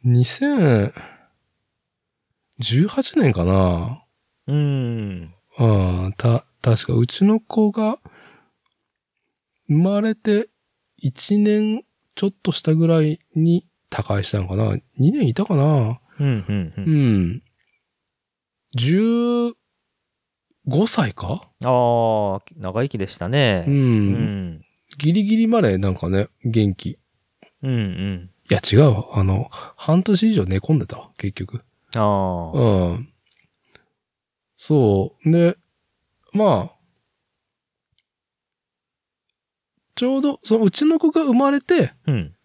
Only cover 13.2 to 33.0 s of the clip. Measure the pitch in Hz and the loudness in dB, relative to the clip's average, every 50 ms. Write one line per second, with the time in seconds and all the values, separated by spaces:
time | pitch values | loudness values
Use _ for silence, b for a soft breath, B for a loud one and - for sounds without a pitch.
13.2 | _ _ _ 156 160 170 170 185 - _ _ _ _ _ - - 110 - 104 101 | _ _ _ 0 2 2 2 0 -2 _ _ _ _ _ -8 -8 -4 -2 -2 -4
14.2 | 95 - - 104 92 92 95 101 110 104 98 - _ _ _ - 131 156 254 302 | -2 -2 -4 -4 -4 -4 -2 -2 -2 -2 -2 -4 _ _ _ 0 0 2 2 2
15.2 | 214 127 117 - 202 - 190 143 139 156 156 139 113 107 120 - _ _ _ - | 0 0 0 -2 -2 0 0 2 2 2 2 2 0 -2 -4 -8 _ _ _ -4
16.2 | 143 139 127 107 90 - 104 101 90 80 - - 95 165 156 147 139 120 107 98 | -2 -2 -2 -2 -4 -4 -4 -4 -4 -6 -8 -6 -2 0 2 2 2 2 2 2
17.2 | 90 85 107 127 _ _ _ _ _ _ _ _ _ _ _ _ _ _ _ _ | 0 0 -4 -8 _ _ _ _ _ _ _ _ _ _ _ _ _ _ _ _
18.2 | _ _ _ _ _ _ _ _ _ _ - 120 117 139 170 196 220 226 233 233 | _ _ _ _ _ _ _ _ _ _ -4 -2 0 2 2 2 2 2 0 0
19.2 | 240 240 240 240 240 240 226 _ _ _ _ _ _ _ _ _ _ _ _ _ | 0 0 0 -2 -2 -4 -6 _ _ _ _ _ _ _ _ _ _ _ _ _
20.2 | _ _ _ _ _ _ _ _ _ 135 127 151 214 226 - - 160 110 - - | _ _ _ _ _ _ _ _ _ -2 0 0 0 0 0 -2 -2 -2 -4 -8
21.2 | - 90 131 190 - _ _ _ - 123 127 123 123 120 120 117 117 113 110 107 | -8 -8 -8 -8 -10 _ _ _ -2 0 0 2 2 2 2 0 0 0 0 0
22.2 | 104 101 95 98 _ - 165 160 107 92 92 110 131 139 - 110 95 92 - - | -2 -2 -4 -6 _ -16 -18 -10 -10 -6 -4 -4 -4 -4 -4 -6 -6 -8 -8 -8
23.2 | 85 92 123 147 139 117 98 90 85 139 139 143 135 123 117 107 104 98 98 - | -6 -2 0 0 2 2 0 0 0 0 0 2 2 2 2 2 2 2 0 0
24.2 | - 107 101 98 92 87 80 76 - _ _ - _ _ - 143 143 156 170 220 | -2 -4 -4 -6 -8 -10 -12 -14 -20 _ _ -20 _ _ -14 -4 -2 0 0 2
25.2 | 202 202 220 220 226 220 240 226 180 110 95 92 98 98 92 - - 87 95 95 | 2 2 2 2 2 2 2 2 2 2 2 2 0 -2 -2 -2 -2 -2 0 0
26.2 | 107 - _ _ - 123 113 113 107 101 92 - - 90 - _ _ _ _ _ | -2 -2 _ _ -6 -2 0 2 2 2 0 -4 -8 -12 -12 _ _ _ _ _
27.2 | _ _ _ _ - _ _ _ 135 135 127 117 104 95 90 85 95 101 95 90 | _ _ _ _ -20 _ _ _ -6 -4 -2 -2 -2 -4 -6 -6 -6 -6 -6 -8
28.2 | 90 92 _ _ _ - - 98 - - 98 117 151 143 107 98 - - - 104 | -12 -16 _ _ _ -2 -2 -2 0 2 4 6 6 6 4 0 -4 -4 -2 0
29.2 | 95 92 95 98 - - - - - - - - - - 160 185 185 - 202 175 | 2 2 2 0 -2 -6 -12 -18 -18 -20 -20 -10 -2 0 2 2 2 2 0 2
30.2 | 220 226 214 160 95 90 95 98 - - 160 139 - - - - - _ _ - | 2 2 2 0 0 0 -2 -2 0 2 0 0 0 -4 -10 -16 -16 _ _ -10
31.2 | - 101 - - 95 - - 113 _ _ _ _ _ _ - 117 107 104 101 98 | -8 -8 -8 -8 -12 -10 -10 -14 _ _ _ _ _ _ -4 0 0 2 2 0
32.2 | 95 92 90 87 85 82 - 139 123 110 101 92 90 87 85 117 | 0 -2 -4 -6 -6 -6 -2 0 2 2 4 2 0 0 -2 -6